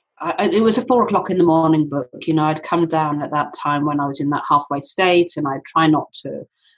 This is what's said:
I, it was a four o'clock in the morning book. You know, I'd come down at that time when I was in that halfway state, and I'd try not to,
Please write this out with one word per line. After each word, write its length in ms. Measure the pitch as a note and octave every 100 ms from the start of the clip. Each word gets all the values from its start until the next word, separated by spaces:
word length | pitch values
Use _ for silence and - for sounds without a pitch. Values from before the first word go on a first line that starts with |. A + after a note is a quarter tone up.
| _ -
I, 300 | D#3+ F#3 F#3+
it 100 | G3
was 160 | A3+ A3+
a 60 | A#3
four 180 | B3
o'clock 260 | G#3+ G3 -
in 80 | F#3
the 60 |
morning 440 | F3 D#3+ D#3+ D#3 D3
book. 220 | C#3+ - -
You 120 | -
know, 120 | D#3+ D#3
I'd 180 | D#3
come 240 | - E3+ E3
down 340 | D#3+ D3+ D3
at 100 | D3
that 220 | D3 D3
time 320 | - D3 D3 D3
when 140 | D3
I 80 | C#3
was 120 | C#3
in 120 | C#3+
that 120 | D3+ -
halfway 320 | D3 - C#3+
state, 520 | - - F#3 F3 E3+ -
and 100 | D3
I'd 180 | C3+ -
try 200 | D#3+ D#3+
not 240 | D3+ C3 -
to, 240 | - - - _ _